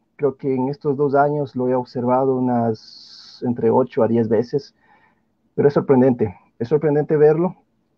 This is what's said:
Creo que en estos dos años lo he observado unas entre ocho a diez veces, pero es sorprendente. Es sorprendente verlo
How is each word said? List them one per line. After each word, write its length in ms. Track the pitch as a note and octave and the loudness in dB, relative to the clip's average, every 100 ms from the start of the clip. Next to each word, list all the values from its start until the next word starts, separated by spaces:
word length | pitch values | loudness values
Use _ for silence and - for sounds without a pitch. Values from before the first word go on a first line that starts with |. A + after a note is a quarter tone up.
| _ - | _ -4
Creo 200 | C#3+ C3+ | -4 -4
que 180 | C#3+ | -4
en 140 | B2+ B2+ | -2 -4
estos 280 | C#3+ D3+ C3+ | -4 -6 -2
dos 180 | C#3+ | 0
años 420 | C#3 D3 D3 C3+ B2+ | 2 0 -2 -6 -4
lo 120 | B2+ | -2
he 60 | |
observado 640 | C3 B2 C3 A#2+ B2+ C3+ B2+ | -2 -4 -6 -2 0 0 0
unas 1040 | B2+ A#2+ A#2 A2 - - - - - - B2 | -2 0 -2 -4 -10 -20 -20 -20 -20 -10 -6
entre 240 | A#2+ A2+ | -2 2
ocho 320 | A#2+ B2+ C3+ | 2 0 0
a 60 | A2 | 0
diez 200 | A#2 A2 | 2 0
veces, 460 | A2+ A#2+ C#3+ - _ _ _ _ _ _ _ _ | 0 -2 -6 -8 _ _ _ _ _ _ _ _
pero 140 | - C#3 | 0 2
es 60 | |
sorprendente. 640 | B2 - B2+ C3 A#2+ G#2+ - _ - | 2 2 2 4 2 -4 -8 _ -12
Es 100 | A#2 | -4
sorprendente 480 | D3+ D#3 D3 C#3+ D3+ | -2 0 0 0 4
verlo 380 | D3+ D#3 F3+ - _ _ _ | 4 4 -2 -6 _ _ _